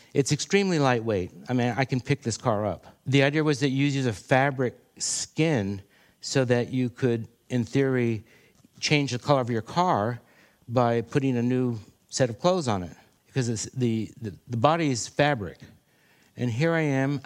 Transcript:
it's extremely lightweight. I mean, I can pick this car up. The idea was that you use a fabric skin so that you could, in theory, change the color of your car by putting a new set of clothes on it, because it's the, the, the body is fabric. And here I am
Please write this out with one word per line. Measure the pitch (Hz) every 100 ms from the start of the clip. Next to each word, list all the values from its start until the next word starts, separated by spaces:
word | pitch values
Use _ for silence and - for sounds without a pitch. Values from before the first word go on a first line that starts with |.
| -
it's | 139 139
extremely | 147 - 202 196 165
lightweight. | 139 123 110 101 90 - -
I |
mean, | 123 120 123
I | 131
can | 131
pick | - 143
this | 117 -
car | 127 104 104
up. | 82 - - -
The | 139
idea | 139 151
was | 151 135
that | 143
you | 131 143
use | 139
a | 127
fabric | 104 - 131 139 135 127 - _ -
skin | - - - - 160 139 98 101 - _ _ _
so | - 139
that | 123 123 120
you | 127 123
could, | - 127 117 110 _ -
in | 127
theory, | 113 139 135 127 120 110 - _ _ _ _ -
change | - 151 139
the | 120
color | - 139
of | 120
your | 117
car | - - 180 127 107 123 - _ _ _ -
by | 120 120 117
putting | 117 147 135 120
a |
new | 120 127 127 113 - - _
set | - 127
of | 113
clothes | 175 185 131
on | 101
it, | 87 - _ _ _
because | 135 117
it's | 113 -
the, | 127 120 113 98 -
the, | 110 80 -
the | 120
body | 143 165 156
is | 120 -
fabric. | - 147 135 90 - - - _ _ _ _ _ -
And | 123
here | 113 165
I | 165
am | 156 135 135 143